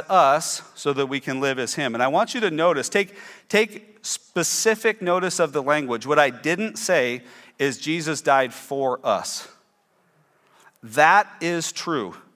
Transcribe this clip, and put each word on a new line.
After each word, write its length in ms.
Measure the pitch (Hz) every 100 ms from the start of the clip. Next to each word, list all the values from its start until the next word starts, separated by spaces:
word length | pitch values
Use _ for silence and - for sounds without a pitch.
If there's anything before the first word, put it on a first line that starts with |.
| -
us 540 | 190 139 147 - - -
so 200 | - 143
that 120 | 135 135
we 140 | 139
can 200 | 147 131
live 200 | 139 131
as 160 | 120 -
him. 180 | 135
And 80 | 113
I 60 | 127
want 260 | 165 233
you 80 | 247
to 80 | 208
notice, 400 | 156 175 147 123
take, 260 | 202 196 - - - -
take 500 | 208 220 214 - _
specific 1000 | - - _ 180 160 - 220 220 226 214
notice 380 | 180 180 180 165
of 120 | 160
the 100 | 143
language. 460 | 135 151 131 117 123
What 100 | 147
I 120 | 143
didn't 480 | 120 139 175 208 -
say 440 | - 165 123 123 - - - -
is 180 | 135 117
Jesus 440 | 151 170 156 147
died 320 | 147 139 131
for 460 | - - 139 131 123
us. 440 | 131 95 - - - - _ _ _ _ _ _ _ _ _ _ _ _
That 460 | 117 117 156 196 202 -
is 300 | 170 170 160
true. 440 | - - 151 95 - -